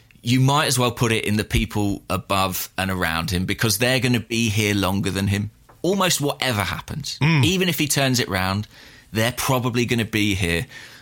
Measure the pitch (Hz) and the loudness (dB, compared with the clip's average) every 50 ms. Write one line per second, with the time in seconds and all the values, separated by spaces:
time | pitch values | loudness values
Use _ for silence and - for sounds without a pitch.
0 | - - - - - 117 127 131 131 135 143 151 151 123 120 123 123 120 - - | -20 -20 -20 -8 -2 0 2 4 4 4 4 2 2 0 0 0 0 0 0 0
1 | 123 110 110 107 - 95 107 107 95 - - 113 110 - - 107 104 101 - - | 2 2 2 0 0 0 0 -2 -2 0 0 -2 0 0 0 0 0 0 -2 -4
2 | - - 92 90 - - 98 95 95 92 90 - - - _ 92 95 95 92 90 | -4 -4 -6 -4 -2 0 0 0 0 0 -2 -6 -8 -8 _ -4 -4 -2 -2 -2
3 | 87 82 80 82 82 82 87 90 92 98 98 - - 110 98 - 123 123 131 127 | -2 0 0 -2 -2 -2 0 0 0 -2 -2 0 0 0 0 2 0 0 2 2
4 | 123 123 123 113 - - 117 113 117 107 98 110 107 104 104 101 92 90 98 98 | 2 0 0 0 -2 -2 -2 0 0 0 0 0 2 2 2 2 2 0 0 0
5 | 85 95 90 98 98 95 98 104 104 104 - _ _ - - - - 175 202 190 | 0 -2 -2 -2 0 0 0 -2 -2 -6 -10 _ _ -20 -12 -4 -2 0 0 2
6 | 185 175 - - 143 139 - - 127 131 113 104 92 - 78 80 - - - 78 | 2 0 0 0 -2 -2 -2 -2 -2 -2 0 -2 -2 -2 -4 -6 -8 -8 -10 -10
7 | - - - - 131 160 165 143 123 165 190 180 185 175 - - 156 139 - 147 | -8 -8 -4 0 2 2 4 4 4 4 4 2 2 0 0 0 0 0 0 2
8 | 139 131 127 123 - - 95 92 92 95 95 101 107 - - - - - - - | 2 2 2 0 0 -2 -2 0 0 0 0 -2 -4 -6 -12 -20 -20 -20 -20 -20
9 | - - - 110 113 123 - - - - 131 123 117 123 113 123 117 101 123 117 | -14 -6 -2 0 0 0 -2 -2 -2 0 0 0 0 0 0 0 0 0 0 0
10 | 110 - - 110 104 107 92 95 92 85 85 85 - - - - - - - - | 0 0 0 0 2 2 0 0 0 0 0 0 -2 -4 -10 -18 -20 -20 -20 -20